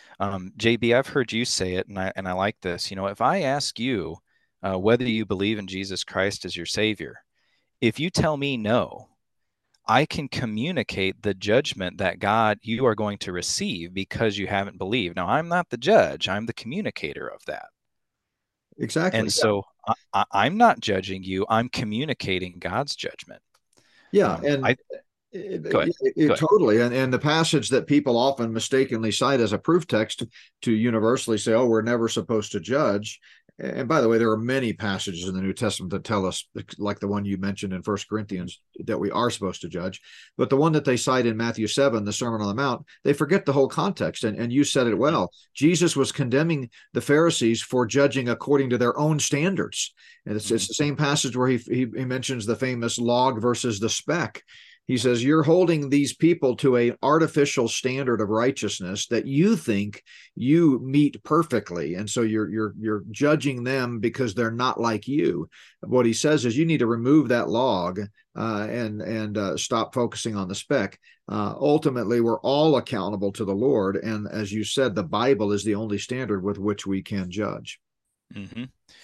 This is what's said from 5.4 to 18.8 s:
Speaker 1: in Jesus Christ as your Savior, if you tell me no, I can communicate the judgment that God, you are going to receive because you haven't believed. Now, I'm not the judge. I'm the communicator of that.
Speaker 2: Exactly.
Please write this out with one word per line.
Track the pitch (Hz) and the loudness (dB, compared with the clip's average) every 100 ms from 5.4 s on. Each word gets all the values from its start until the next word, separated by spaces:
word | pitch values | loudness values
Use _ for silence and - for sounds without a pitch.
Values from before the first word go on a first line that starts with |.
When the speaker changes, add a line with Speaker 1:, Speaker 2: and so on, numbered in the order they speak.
| 101 107 | 0 -2
Speaker 1:
in | 95 | -6
Jesus | 95 98 90 | -8 -8 -8
Christ | - 98 98 98 | -6 -2 -2 -2
as | 90 85 | -10 -10
your | 85 | -6
Savior, | - 110 104 73 - _ _ _ _ _ - | 0 0 -2 -8 -14 _ _ _ _ _ 0
if | 120 - | 0 0
you | 170 | -4
tell | - 165 147 | 0 0 0
me | 139 127 | -2 -2
no, | 104 120 85 - - _ _ _ _ _ _ _ - | 2 2 0 -6 -20 _ _ _ _ _ _ _ 2
I | 117 156 | 2 2
can | - 139 | -4 -6
communicate | - 117 107 147 165 104 - 95 - | -6 -4 -4 -2 -4 -4 -2 -2 -2
the | 104 | -4
judgment | 95 101 117 139 - 90 - | -4 2 2 2 -4 -8 -2
that | 95 - | -4 -2
God, | 101 110 107 104 | 0 2 2 0
you | 113 113 131 | -2 0 0
are | |
going | 107 107 101 | 2 -2 -4
to | - | -6
receive | 90 - - 202 85 85 | -6 -4 -4 -4 -6 -8
because | 92 95 - 113 101 | -8 -6 -2 -2 0
you | 92 | -2
haven't | 101 98 - | -2 -4 -6
believed. | 95 123 90 85 | -4 -2 -2 -4
Now, | 90 | -2
I'm | 147 170 | -2 0
not | 175 170 | -4 -4
the | 117 | -4
judge. | 139 214 85 71 - | 4 4 4 0 -4
I'm | 98 113 | -4 -4
the | |
communicator | - 113 175 151 - 73 71 64 | -8 -8 -8 -8 -6 -10 -8 -12
of | 50 - | -12 -12
that. | - 50 _ _ _ _ _ _ _ _ _ _ | -12 -12 _ _ _ _ _ _ _ _ _ _
Speaker 2:
Exactly. | - | -10